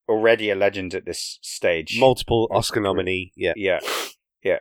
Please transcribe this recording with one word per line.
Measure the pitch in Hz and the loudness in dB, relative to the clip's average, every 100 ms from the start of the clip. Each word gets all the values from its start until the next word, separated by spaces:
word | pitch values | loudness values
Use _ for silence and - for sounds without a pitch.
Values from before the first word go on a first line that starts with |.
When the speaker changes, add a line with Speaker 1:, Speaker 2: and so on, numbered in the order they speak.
| - | -2
Speaker 1:
already | 110 113 113 107 | 2 4 4 2
a | |
legend | 98 101 98 92 | 2 2 0 -4
at | 92 | -6
this | 85 82 - - | -6 -10 -10 -14
stage. | - - 101 82 80 110 | -16 -2 0 0 -2 4
Speaker 2:
Multiple | 131 123 - 117 110 | 4 4 0 0 2
Speaker 1:
That's | 101 | 0
Speaker 2:
Oscar | 113 117 | 0 0
Speaker 1:
true. | |
Speaker 2:
nominee, | 101 92 90 92 92 - | 0 0 -2 -4 -6 -4
yeah. | 90 92 | -4 0
Speaker 1:
Yeah. | 95 85 - - - - _ _ | 0 0 -2 -8 -8 -14 _ _
Yeah, | 98 85 | -2 -2